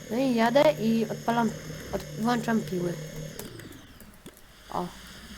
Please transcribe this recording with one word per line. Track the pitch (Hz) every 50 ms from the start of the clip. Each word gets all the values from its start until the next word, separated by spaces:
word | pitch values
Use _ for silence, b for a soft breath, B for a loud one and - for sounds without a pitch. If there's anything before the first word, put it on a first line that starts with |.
| - -
No | 214
i | 247 269 269 240
jadę | 226 226 240 233 285 294 311 294 -
i | 208 226 226 226 220 -
odpalam, | 202 - - - 233 233 233 208 - - - - - - - -
od-, | 202 196 - - - 196
włączam | 214 233 240 233 226 233 226 214
piły. | 160 - 190 180 175 175 160 - - - - 156 151 - - - - - - - - - - - - - - - - - - - - - - - - - - - - -
O. | - 175 180 180 - - - - - - - - -